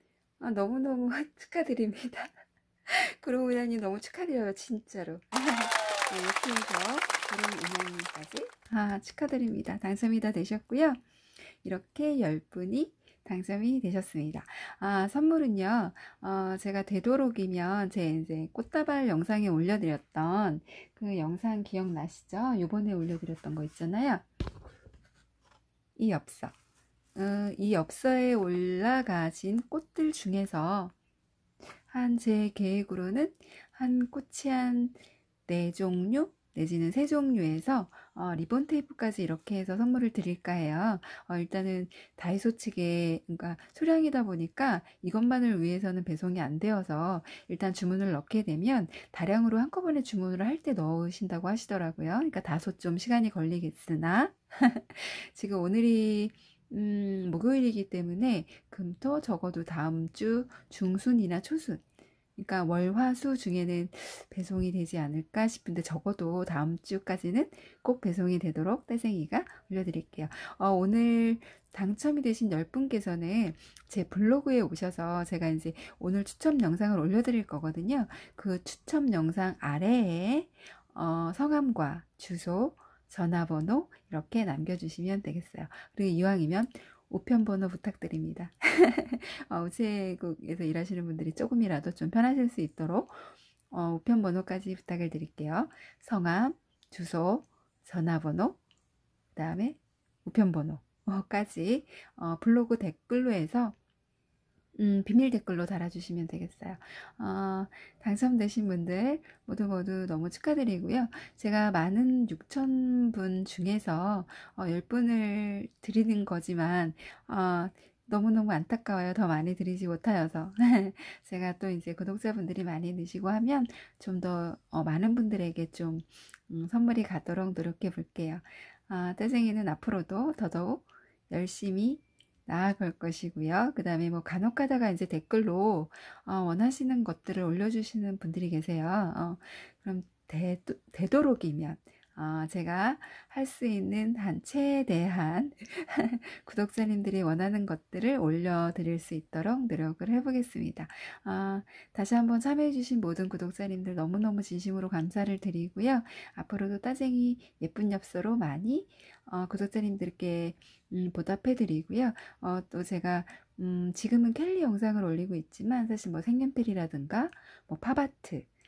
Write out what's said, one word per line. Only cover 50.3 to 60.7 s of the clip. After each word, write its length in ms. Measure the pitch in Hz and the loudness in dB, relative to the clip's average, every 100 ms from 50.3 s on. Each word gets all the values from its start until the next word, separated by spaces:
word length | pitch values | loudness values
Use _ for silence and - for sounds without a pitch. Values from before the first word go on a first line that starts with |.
| 185 | 0
할 120 | 208 320 | 0 0
때 100 | - | 0
넣으신다고 760 | 214 156 165 170 180 185 170 180 | 0 0 0 -2 -4 -4 -2 -2
하시더라고요. 600 | 220 - 202 170 160 160 | -2 -2 -4 -2 -4 -2
그러니까 320 | 202 320 - | 0 0 -2
다소 380 | - 160 - - | -2 -2 -2 -6
좀 180 | 175 170 | -2 -2
시간이 320 | 240 240 220 | 2 2 2
걸리겠으나 1040 | 190 160 175 165 - - 160 165 190 277 - _ | 0 0 0 -4 -6 -4 0 2 4 2 0 _
<laughs> 380 | - 262 233 - - - - - | 4 4 4 -6 -12 -10 -10 -14
지금 260 | - 202 196 | -8 -4 0
오늘이, 720 | 175 214 233 226 214 208 214 - - _ - | 2 4 6 6 4 2 0 -4 -20 _ -10
음, 560 | 196 208 208 202 196 185 | -4 0 0 0 -2 -2
목요일이기 600 | 165 220 269 247 214 196 | 0 2 4 4 2 -2
때문에 560 | 180 175 175 254 208 160 - _ | -4 -4 0 2 2 -2 -12 _
금, 260 | - 175 180 | -8 -8 -4
토, 220 | 269 294 | -2 -2
적어도 440 | 294 185 180 170 | 0 -2 -2 -4
다음 440 | 165 165 151 165 165 | -4 -2 -2 0 -4
주 340 | - 220 233 254 - - | -2 0 0 -2 -10 -16